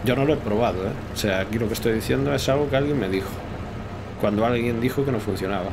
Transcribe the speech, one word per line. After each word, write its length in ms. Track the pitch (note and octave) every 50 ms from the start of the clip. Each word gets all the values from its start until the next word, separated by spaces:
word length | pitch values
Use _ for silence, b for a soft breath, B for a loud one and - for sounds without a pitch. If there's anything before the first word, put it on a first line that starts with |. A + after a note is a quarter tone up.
| -
Yo 120 | A2+ B2
no 100 | B2+ C3+
lo 80 | D3 D#3
he 40 | C3+
probado, 480 | - A2 G2+ G#2+ A#2+ A2+ F2+ F#2 F#2
¿eh? 60 | G2+ C#3 - - - -
O 40 | -
sea, 240 | - G#2 F#2+ F#2
aquí 180 | G2 F#2+ - A#2
lo 80 | A#2 G#2
que 60 | A2
estoy 200 | - - A#2 A2
diciendo 400 | A2+ G#2+ - B2+ C3 C3+ C#3+ C#3+
es 140 | C3 - -
algo 200 | C3+ C#3+ D3 C#3
que 80 | C#3 C3+
alguien 220 | C#3+ D3 D3 C#3
me 100 | G#2 F#2+
dijo. 200 | F#2+ F#2+ G2 - - - - - - - - - - - - - - - - - - -
Cuando 240 | - G#2 G#2 G#2 A2
alguien 360 | A#2+ B2 A#2+ A#2 A#2+ A#2+ A2+
dijo 240 | A#2 B2+ - - C#3
que 60 | C#3
no 80 | B2+ A2
funcionaba. 500 | G#2 G#2 G2 F2+ F#2+ F#2+ G2 G2 F2+ F#2+